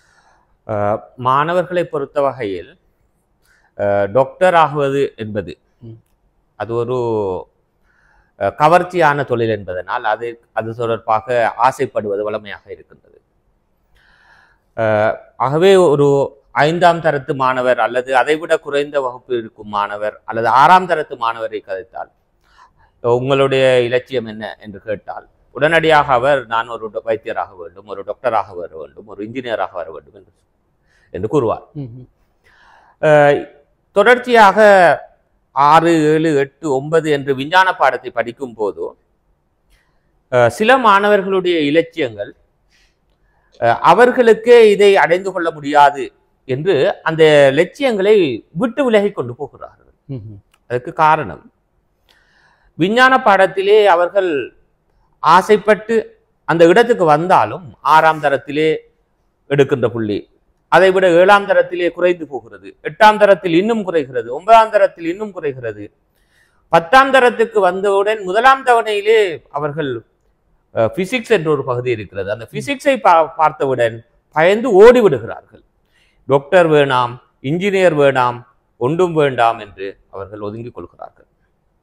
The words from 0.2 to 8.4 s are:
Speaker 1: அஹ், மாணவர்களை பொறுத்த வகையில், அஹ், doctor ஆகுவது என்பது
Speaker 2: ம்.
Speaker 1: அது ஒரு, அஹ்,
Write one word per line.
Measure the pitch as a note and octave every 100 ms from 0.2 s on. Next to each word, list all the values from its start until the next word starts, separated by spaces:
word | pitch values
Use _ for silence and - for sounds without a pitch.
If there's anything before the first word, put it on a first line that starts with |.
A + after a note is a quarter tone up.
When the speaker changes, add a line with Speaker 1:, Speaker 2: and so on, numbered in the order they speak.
| _ _ _ _ -
Speaker 1:
அஹ், | G#2+ G2+ A2 - -
மாணவர்களை | B2 C#3 D#3 F3+ E3 F3+ E3+
பொறுத்த | D3+ C3+ D3
வகையில், | C#3 B2+ G#2+ F2+ G#2 F3+ _ _ _ _ _ _ _ _ _ -
அஹ், | G2+ G2+ G2+
doctor | A#2 C3+ - F3+
ஆகுவது | E3+ D3+ D3 C#3 C#3 C#3 -
என்பது | A2 G#2 E2+ - _ _
Speaker 2:
ம். | A#2 A2+ _ _ _ _ _ -
Speaker 1:
அது | G#2+
ஒரு, | A#2 A#2+ B2+ A#2 A2 G2 F2+ - _ _ _ _ _ _ _ _
அஹ், | -